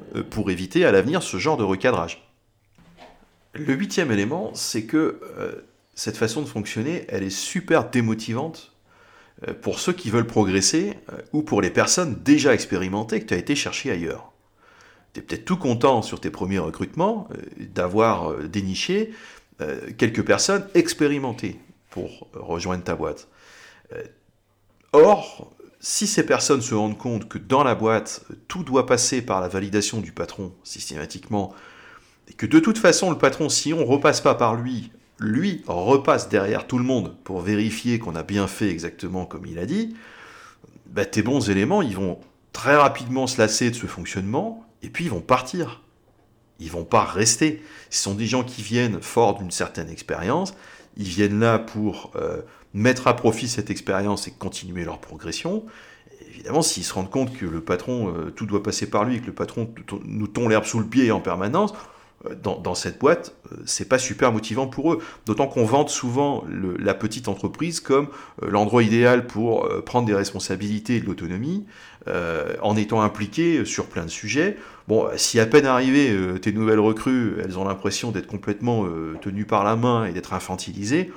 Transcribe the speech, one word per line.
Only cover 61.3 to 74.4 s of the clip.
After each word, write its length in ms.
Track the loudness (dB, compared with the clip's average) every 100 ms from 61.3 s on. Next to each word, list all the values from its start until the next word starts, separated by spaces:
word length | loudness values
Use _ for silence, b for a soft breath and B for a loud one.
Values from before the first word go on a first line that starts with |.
| -2 0 2 0 B B B B _ -12
euh, 80 |
dans, 240 | -8 -6 -4
dans 160 | -4
cette 240 | -4 -6 0
boîte, 380 | 2 2 -2 -18 -20
euh, 40 | -14
c'est 240 | -6 -6 0
pas 100 | 0
super 340 | 0 0 2
motivant 340 | 2 -2 -4 -4
pour 260 | -2 0
eux. 100 | 0 -4 B -2
D'autant 200 | 0 0
qu'on 180 | 2
vante 260 | 2 4 2
souvent 540 | -2 -2 0 0 -2 -4
le, 280 | -4 -4 -2
la 180 | 0
petite 340 | 0 -2 -4 -6
entreprise 500 | -4 -4 -4 -6 -4
comme, 300 | 2 2 2 B B -10
euh, 80 | 0
l'endroit 320 | 2 4 6
idéal 460 | 6 6 6 6 2
pour, 360 | -2 0 2
euh, 160 | 0 -2
prendre 280 | -2 0 4
des 60 |
responsabilités 840 | 2 2 -4 -6 -4 -2 -4 -2 -2
et 40 |
de 60 | -2
l'autonomie, 600 | -4 -6 -4 -4 -4 -6 B B B -6
euh, 480 | -4 -2 -2 -4 -2
en 140 | 0 2
étant 240 | 2 2
impliqué 640 | 2 0 -4 0 2 2
sur 220 | 0 -4 -6
plein 180 | -6
de 60 | -8
sujets. 460 | -8 -4 0